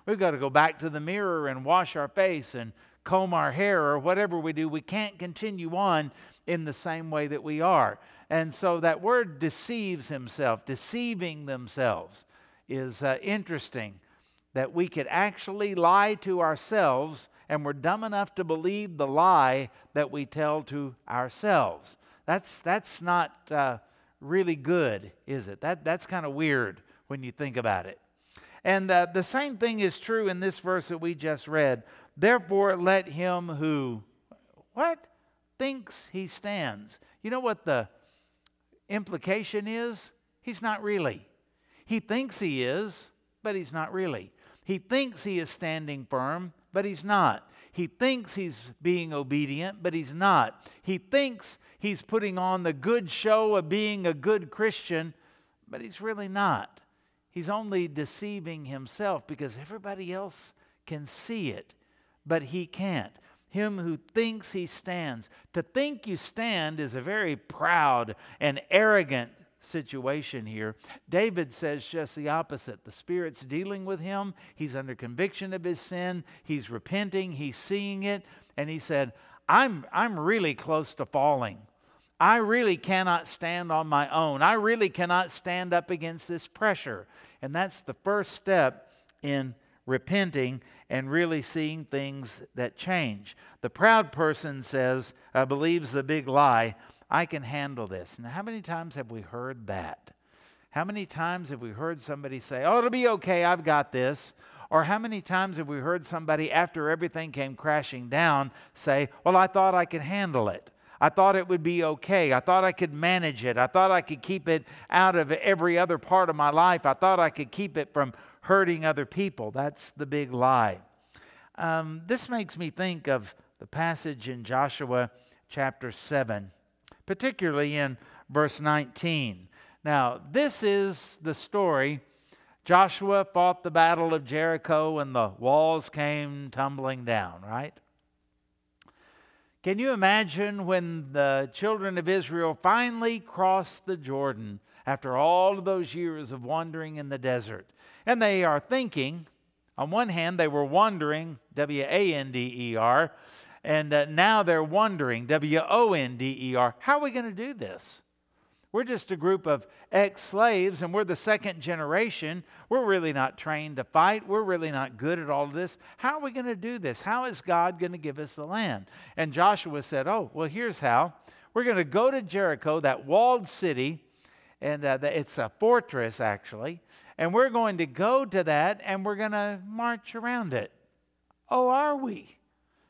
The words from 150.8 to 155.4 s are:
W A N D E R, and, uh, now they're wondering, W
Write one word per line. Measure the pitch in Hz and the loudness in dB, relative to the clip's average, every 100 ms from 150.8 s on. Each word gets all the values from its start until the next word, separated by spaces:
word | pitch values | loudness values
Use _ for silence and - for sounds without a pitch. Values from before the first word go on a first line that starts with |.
| 214 185 151 156 165 139 _ 143 | 4 4 -2 -2 -6 -12 _ -4
W | 147 143 139 | -2 -2 0
A | 175 196 | 2 2
N | 147 135 | 0 -4
D | 123 123 123 120 | -4 -4 -6 -4
E | 110 | 2
R, | 113 131 165 - - - - - | 6 6 4 -2 -20 -20 -20 -10
and, | - 151 147 | 0 0 2
uh, | 147 147 | 2 2
now | 156 196 214 | 4 6 6
they're | 175 160 | 4 2
wondering, | 156 185 220 180 131 117 120 | 2 2 2 0 -2 -2 0
W | 151 | 0